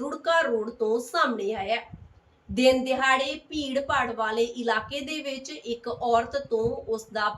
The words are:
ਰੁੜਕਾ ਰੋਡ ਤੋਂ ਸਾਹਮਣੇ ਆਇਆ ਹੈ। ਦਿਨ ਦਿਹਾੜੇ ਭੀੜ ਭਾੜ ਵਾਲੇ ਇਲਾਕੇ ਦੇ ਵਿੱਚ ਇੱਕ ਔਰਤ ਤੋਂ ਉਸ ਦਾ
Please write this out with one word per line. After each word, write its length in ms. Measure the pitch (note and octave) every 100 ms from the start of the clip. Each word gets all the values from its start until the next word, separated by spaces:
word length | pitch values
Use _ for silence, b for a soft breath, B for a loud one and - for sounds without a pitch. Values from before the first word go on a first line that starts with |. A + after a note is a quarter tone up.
ਰੁੜਕਾ 400 | C#4+ - E4 E4
ਰੋਡ 300 | C#4 A3+ G#3+
ਤੋਂ 280 | A#3 A3 A#3+
ਸਾਹਮਣੇ 540 | A#3+ E4+ C#4+ A3 G3+
ਆਇਆ 200 | A3 G3
ਹੈ। 140 | A3+ - - - - _ _ -
ਦਿਨ 360 | G3 B3+ C4
ਦਿਹਾੜੇ 500 | C4 B3+ C4+ C4 C#4+ - -
ਭੀੜ 320 | D4+ C#4 C4 C#4
ਭਾੜ 260 | C#4+ A#3+ A3
ਵਾਲੇ 260 | G#3+ A3+
ਇਲਾਕੇ 580 | A#3 B3 A3+ G#3+ - C#4+
ਦੇ 200 | C4+ D#4 C#4
ਵਿੱਚ 200 | C4 C4+
ਇੱਕ 380 | D4+ A#3 A#3 A#3+
ਔਰਤ 480 | - A#3+ A#3 A#3 C#4 -
ਤੋਂ 180 | A3+ A#3 C4+ -
ਉਸ 180 | A3 -
ਦਾ 160 | G#3 G#3